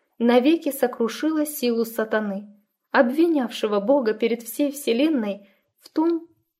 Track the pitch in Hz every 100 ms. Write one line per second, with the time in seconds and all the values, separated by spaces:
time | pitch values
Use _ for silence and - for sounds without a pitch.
0 | _ - 233 247 254 330 294 269 247 -
1 | 226 - 302 311 302 - 247 226 226 -
2 | 214 220 208 196 - - _ _ _ 247
3 | 240 294 339 302 233 - 220 208 202 277
4 | 220 214 226 233 - - 285 285 - 226
5 | 311 285 208 196 - _ _ _ - -
6 | 330 330 - _ _ _